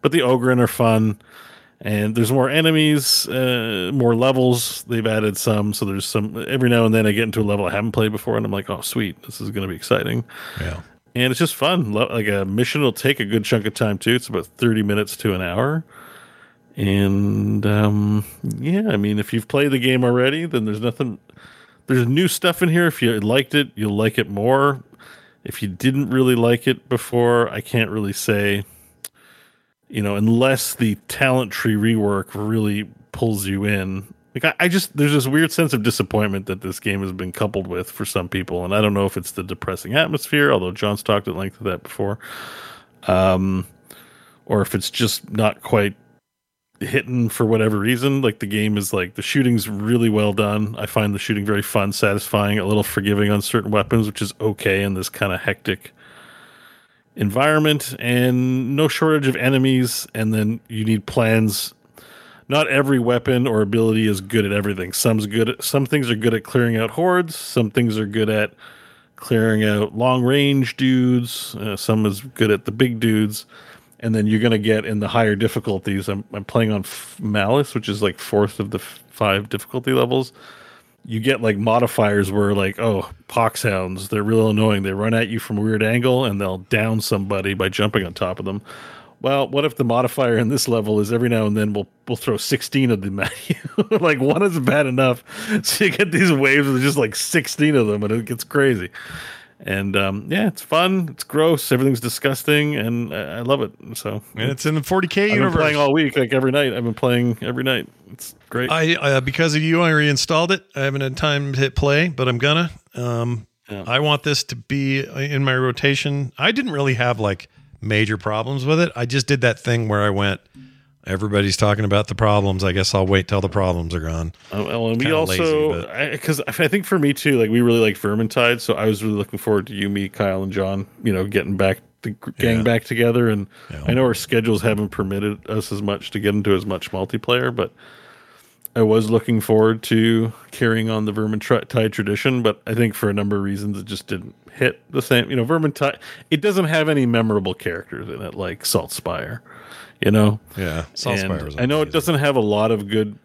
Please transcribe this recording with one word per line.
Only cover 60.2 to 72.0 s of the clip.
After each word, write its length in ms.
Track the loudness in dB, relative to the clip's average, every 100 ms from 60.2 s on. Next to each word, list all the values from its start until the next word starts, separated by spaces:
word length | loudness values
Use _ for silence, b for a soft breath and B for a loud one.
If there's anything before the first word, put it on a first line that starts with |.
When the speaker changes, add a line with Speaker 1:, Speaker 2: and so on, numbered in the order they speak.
| 0
Speaker 1:
then 280 | 0 0 -4 _
you 160 | -4
need 220 | 0 0 0
plans. 680 | 0 4 4 2 -2 -8 _ _ B B B B B -2
Not 180 | 0 2
every 300 | 2 4 2
weapon 480 | 4 2 2 2 2
or 140 | 2
ability 460 | 2 2 4 4 2
is 140 | 0
good 240 | 0 0 2
at 60 |
everything. 400 | 0 -2 -4 -6
Some's 320 | 0 2 2 0
good 240 | 0 0
at, 120 | -2
some 220 | -2 0
things 240 | 2 0 0
are 40 | 2
good 160 | 2
at 120 | 0
clearing 320 | 0 2 2 2
out 120 | -2
hordes. 440 | 0 2 2 0 -8
Some 340 | -2 0 2
things 280 | 2 0 0
are 80 | -2
good 240 | 0 0
at 240 | 0 -2 _ B B B B B -18
clearing 480 | 0 2 4 4
out 340 | 2 2 -2 0
long 240 | 2 2
range 540 | 2 4 4 2 0 0
dudes. 800 | 2 4 4 2 0 -8 -10 -8
Uh, 200 | -8 -4
some 300 | 0 2